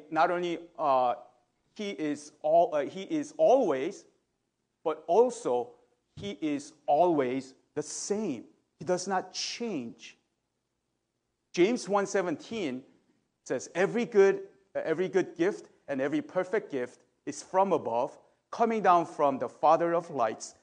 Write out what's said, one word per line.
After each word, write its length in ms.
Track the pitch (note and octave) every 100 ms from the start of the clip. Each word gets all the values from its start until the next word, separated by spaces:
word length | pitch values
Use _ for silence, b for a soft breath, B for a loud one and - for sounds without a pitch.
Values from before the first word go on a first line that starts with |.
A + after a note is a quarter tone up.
| -
not 200 | D#3 E3+
only, 280 | F3 F3 E3 - -
uh, 380 | D3 C3 B2+ - - _ _ _ _ -
he 140 | G#3
is 420 | G3+ D#3 C#3+ - -
all, 320 | D3+ E3 F3
uh, 100 | D3+
he 180 | C3+ D#3+
is 300 | F#3+ D#3 C#3 -
always, 680 | D#3+ B3+ G#3+ C3+ D#3 G3 - _ _ _ _ _ _ _
but 220 | D#3+ D#3 -
also 640 | F3+ B3+ - D#3 B2 A#2 - _ _ _ -
he 200 | G3+ -
is 320 | D#3 C#3+ - - -
always 680 | C#3+ F3+ D#3 B2+ C3+ B2+ - _
the 80 | -
same. 600 | D3 - - G#3 A3 A#2+ - _ _ -
He 60 |
does 220 | D#3+ F3+ F3+
not 240 | F#3+ -
change. 840 | - - - A#3+ E3+ A#2 - - - _ _ _ _ _ _ _ _ _ _ _ _ _
James 360 | - F3+ A#3+ -
one 180 | G3+ G3
seventeen 800 | G#3 F3+ D3+ - A3+ E3 B2+ - _ _ _ _ _
says, 260 | - C3+ -
"Every 300 | E3+ F#3 F#3+
good, 440 | A#3 G#3 G3 G3 - _ _
uh, 60 | C#3
every 240 | - D#3+ F#3
good 280 | F#3 F3+ -
gift 340 | E3+ - - _ -
and 140 | C3+
every 200 | C#3 D3
perfect 500 | D3 F3+ F#3 A3 G#3
gift 300 | C#3 E3 - _ _ -
is 160 | C#3+
from 300 | - F#3 G3
above, 460 | D#3 A2 A#2 C3+ - _ _ _
coming 320 | - A3+ A3+
down 240 | F#3+ F3 E3
from 320 | - D3 C3
the 100 | A#2+
Father 460 | - D3+ D#3+ E3+
of 160 | E3+ E3+
lights, 440 | C#3+ A2+ - - -